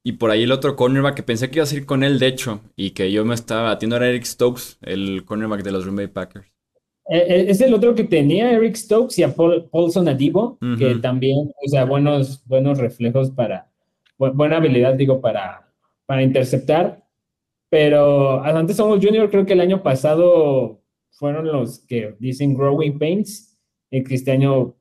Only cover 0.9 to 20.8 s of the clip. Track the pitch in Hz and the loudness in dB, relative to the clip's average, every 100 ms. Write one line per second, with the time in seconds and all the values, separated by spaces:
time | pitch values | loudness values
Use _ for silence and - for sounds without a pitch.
0.9 | 135 139 139 - 113 131 151 143 147 139 | 2 0 -2 -6 -4 -2 -2 -2 -4 -4
1.9 | 135 139 139 131 131 123 104 - - 98 | -2 0 2 0 -2 -8 -10 -14 -8 -8
2.9 | - 95 104 110 117 117 113 113 104 110 | -4 -2 0 -2 -4 -4 -4 -2 -2 -2
3.9 | 120 123 123 120 - 123 120 - _ 95 | 0 0 -2 -6 -2 -2 -2 -16 _ -8
4.9 | 95 98 95 - 107 110 104 98 95 92 | -6 -4 -6 -8 -6 -4 -6 -6 -6 -6
5.9 | 101 101 98 92 101 - _ _ _ _ | -8 -8 -10 -12 -16 -20 _ _ _ _
6.9 | _ - 165 175 180 190 196 254 220 233 | _ -4 0 2 2 2 2 4 4 2
7.9 | 226 202 160 143 175 247 226 226 - - | 2 0 2 2 2 2 2 0 -2 0
8.9 | 214 233 - 151 - 170 170 - 165 170 | 0 0 0 -2 2 2 2 -2 0 0
9.9 | 180 170 127 139 185 240 - 123 117 127 | 2 0 2 0 0 -2 -4 -4 0 0
10.9 | 113 127 127 131 139 147 - 139 143 127 | 0 -2 -2 0 0 -4 -8 -2 0 2
11.9 | 139 143 147 135 - - 131 139 139 120 | 2 2 0 -2 -6 -2 0 2 0 -4
12.9 | - 117 127 135 131 110 95 - _ _ | -2 -2 0 -2 -2 -4 -6 -12 _ _
13.9 | _ _ _ 135 135 151 160 156 131 160 | _ _ _ -2 0 0 2 2 2 2
14.9 | 131 135 131 117 107 92 90 _ _ _ | 2 2 2 0 -4 -8 -14 _ _ _
15.9 | _ - 135 131 131 123 135 135 151 - | _ -6 0 2 2 0 -2 0 0 0
16.9 | - _ _ _ _ _ _ _ 156 151 | -6 _ _ _ _ _ _ _ 2 4
17.9 | 147 143 143 139 131 139 160 165 202 214 | 4 4 4 2 0 -2 -2 0 0 2
18.9 | 202 202 220 208 196 196 190 180 190 147 | 2 2 2 2 2 2 2 2 0 0
19.9 | 131 151 156 175 165 151 135 117 - | 0 0 4 6 6 4 2 -2 -8